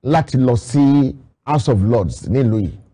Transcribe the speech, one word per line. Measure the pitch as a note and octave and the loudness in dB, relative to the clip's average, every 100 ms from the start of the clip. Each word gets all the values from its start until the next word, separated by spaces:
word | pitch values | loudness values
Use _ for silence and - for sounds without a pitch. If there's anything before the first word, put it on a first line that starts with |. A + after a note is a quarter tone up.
láti | B2+ D#3+ - C3 | 0 -2 0 0
lọ | B2+ A#2+ | 2 0
sí | - C#3+ C#3 C#3+ C3+ - - _ | -2 2 4 4 0 -4 -20 _
House | - D3+ B2+ | -4 -2 0
of | A2 | 0
Lords | G#2 A#2+ E2+ - - | 2 0 -2 -8 -4
nílùú | B2+ A#2+ A2 | 0 0 0
yìí. | F2+ - _ | -4 -8 _